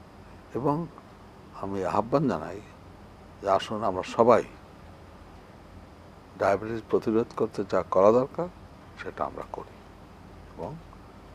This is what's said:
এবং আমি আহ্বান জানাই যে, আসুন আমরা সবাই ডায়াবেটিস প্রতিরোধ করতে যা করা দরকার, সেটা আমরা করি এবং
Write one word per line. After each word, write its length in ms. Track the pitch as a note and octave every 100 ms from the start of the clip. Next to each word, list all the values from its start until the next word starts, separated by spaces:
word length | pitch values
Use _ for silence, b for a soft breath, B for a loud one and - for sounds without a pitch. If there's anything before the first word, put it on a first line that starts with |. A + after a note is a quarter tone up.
| - - - - - -
এবং 320 | C#3+ D3+ E3 - - - - - - -
আমি 240 | G2 G2 F2
আহ্বান 440 | G2 A#2 C3+ C#3
জানাই 300 | D#2+ E2 G2 - - - - - - - -
যে, 80 | G2
আসুন 340 | F#2+ - G#2+
আমরা 200 | G#2+ F#2 -
সবাই 380 | - A#2 G#2+ - - - - - - - - - - - - - - - - - - - G2+
ডায়াবেটিস 420 | G2 G2 G#2+ A2+ -
প্রতিরোধ 360 | F#2+ A#2 A2 A#2 -
করতে 260 | A2 - G2
যা 120 | F#2+ E2+
করা 200 | F#2 G2+
দরকার, 360 | A#2+ C3 - F3 - - - - -
সেটা 200 | F#2 -
আমরা 200 | D2 - -
করি 220 | - - - - - - - - - - -
এবং 180 | F2+ D#3+ - - - - -